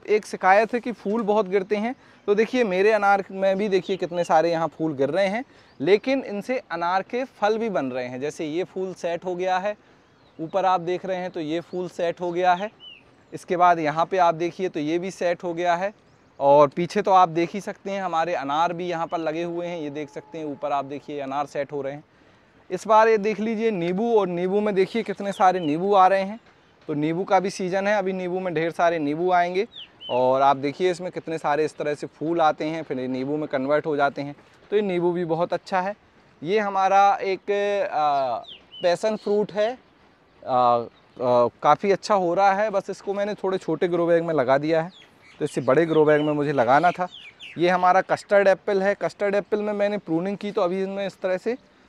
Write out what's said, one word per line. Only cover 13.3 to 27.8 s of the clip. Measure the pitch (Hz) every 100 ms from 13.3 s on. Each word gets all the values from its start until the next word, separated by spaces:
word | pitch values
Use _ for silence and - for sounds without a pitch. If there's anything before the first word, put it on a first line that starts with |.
इसके | 156 - 180
बाद | 175 170
यहाँ | 151 156 165
पे | 190
आप | 170 160
देखिए | 170 156 185
तो | 170
ये | 147 170
भी | 190
सेट | - 180 170
हो | 180
गया | 165 175 170
है, | 196 - _ _ _ -
और | 139 143 143
पीछे | - 175 208
तो | 202
आप | 185 180
देख | 160 170
ही | 208
सकते | 196 180 196
हैं | 196
हमारे | 185 165 165 151
अनार | 139 147 175
भी | 170 180
यहाँ | 165 165
पर | 175
लगे | 160 156
हुए | 170 170 175
हैं। | 175
ये | 147
देख | 143 147
सकते | 156 - 165
हैं | 151
ऊपर | 139 147
आप | 143 139
देखिए | 143 - 147
अनार | 135 139 143
सेट | 151 139
हो | 143
रहे | 135
हैं। | 147 - _ _ _ _ _ -
इस | 180 196
बार | 220 226
ये | 220
देख | 202 196
लीजिए | 220 214 226
नींबू, | 196 170 185 233 226
और | 185
नींबू | 175 180 208
में | 214 190
देखिए | 185 233
कितने | 214 190 202
सारे | 190 190 180
नींबू | 160 156 196
आ | 202 185
रहे | 196
हैं। | 190 220 _ _ _ _ -
तो |
नींबू | 147 151 165
का | 196 190
भी | 185
सीज़न | - 185 190